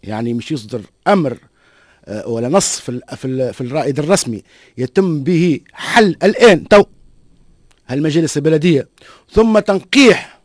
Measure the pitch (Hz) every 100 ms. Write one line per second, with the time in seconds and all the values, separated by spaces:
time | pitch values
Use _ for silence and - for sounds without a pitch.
0 | - 107 117 120 107 151 107 120 95 _
1 | - 202 143 120 _ _ _ _ _ _
2 | - 104 - 113 120 185 - - - 123
3 | - 131 135 131 123 - 127 147 131 135
4 | 151 196 - 110 _ _ _ - 127 -
5 | 190 151 135 175 175 143 _ - - -
6 | 214 160 185 - 240 175 - 208 196 _
7 | _ _ _ _ _ _ _ _ _ 131
8 | 156 151 156 147 147 160 175 147 - _
9 | - - _ - 226 214 202 196 - 262
10 | 262 180 - _